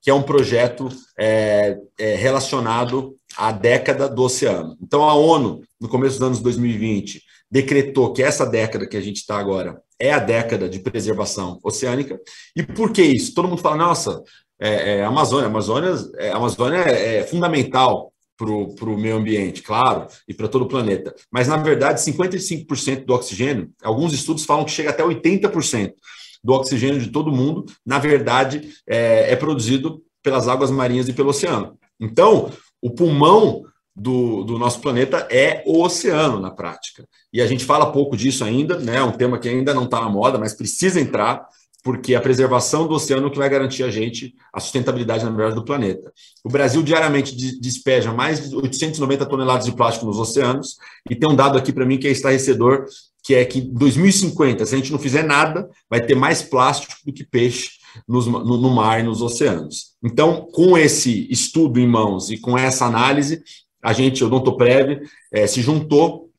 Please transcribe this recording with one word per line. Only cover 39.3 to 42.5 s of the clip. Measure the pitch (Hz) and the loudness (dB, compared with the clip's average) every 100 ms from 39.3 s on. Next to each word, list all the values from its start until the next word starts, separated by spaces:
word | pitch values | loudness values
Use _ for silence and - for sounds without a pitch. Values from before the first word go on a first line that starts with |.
| 123 | -2
que | 120 | -2
ainda | 127 135 | -2 0
não | 135 123 | 0 -2
tá | 117 | -4
na | 113 | -2
moda, | 98 117 131 | 0 0 0
mas | 110 | -4
precisa | - 110 - 185 175 | -8 -8 -2 0 0
entrar, | 131 107 107 131 - _ _ _ | -2 0 -2 -2 -8 _ _ _
porque | 127 117 - | -6 -6 0
a | 120 | 0
preservação | 131 123 131 | 2 2 4